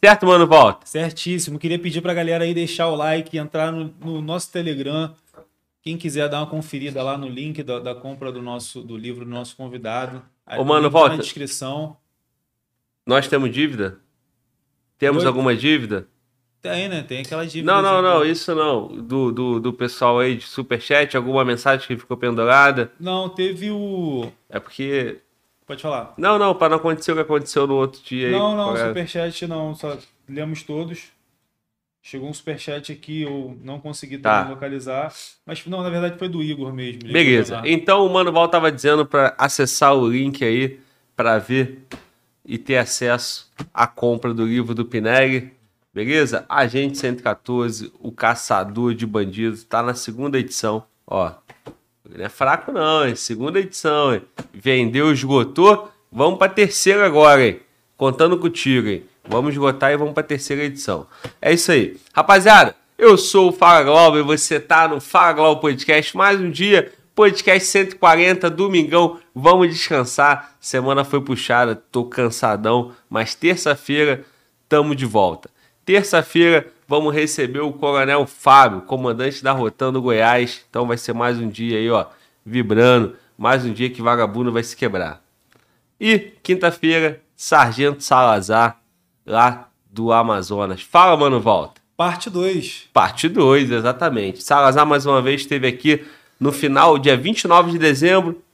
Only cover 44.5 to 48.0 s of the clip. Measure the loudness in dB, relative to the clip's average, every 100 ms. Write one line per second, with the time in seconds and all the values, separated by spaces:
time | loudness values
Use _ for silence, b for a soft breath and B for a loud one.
44.5 | -2 -4 -6 -6 -4 0 0 0 -2 -8
45.5 | _ _ _ _ -10 -4 -2 -2 -4 -4
46.5 | -2 0 -2 -6 -6 -8 -6 -6 -8 -6
47.5 | -4 -4 -6 -14 _